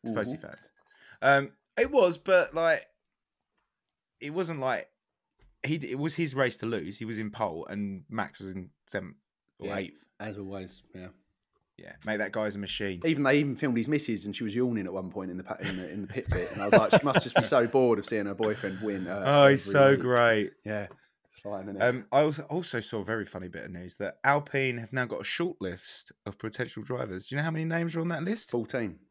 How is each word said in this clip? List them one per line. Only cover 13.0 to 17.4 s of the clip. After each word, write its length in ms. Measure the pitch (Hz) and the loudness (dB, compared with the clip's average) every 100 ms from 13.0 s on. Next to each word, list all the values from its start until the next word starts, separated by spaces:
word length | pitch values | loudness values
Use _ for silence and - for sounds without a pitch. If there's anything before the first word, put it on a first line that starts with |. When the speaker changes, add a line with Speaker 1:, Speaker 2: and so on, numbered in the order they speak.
Speaker 2:
Even 200 | 165 147 | 0 2
they 140 | 135 147 | 4 4
even 160 | 143 123 | 2 0
filmed 200 | 147 117 | 0 2
his 120 | 113 | 2
missus, 380 | 151 - 107 101 | 0 0 -4 -4
and 100 | 98 | -6
she 80 | |
was 100 | 110 | -4
yawning 320 | 110 127 113 92 | 0 0 0 -4
at 60 | |
one 180 | 95 92 | -6 -6
point 220 | 98 92 | -8 -8
in 40 | 90 | -10
the 60 | |
pa-, 140 | 92 - | -10 -8
in 160 | - 92 | -6 -6
the, 160 | 87 | -8
in 100 | 95 | -8
the 40 | 95 | -6
pit 200 | 110 - | -6 -2
bit. 220 | 92 87 | -2 -2
And 100 | 107 | -4
I 40 | 101 | 4
was 60 | |
like, 180 | 214 107 | 6 6
"She 120 | 202 | 4
must 160 | 143 131 | 4 0
just 100 | 123 | 2
be 80 | 139 | 0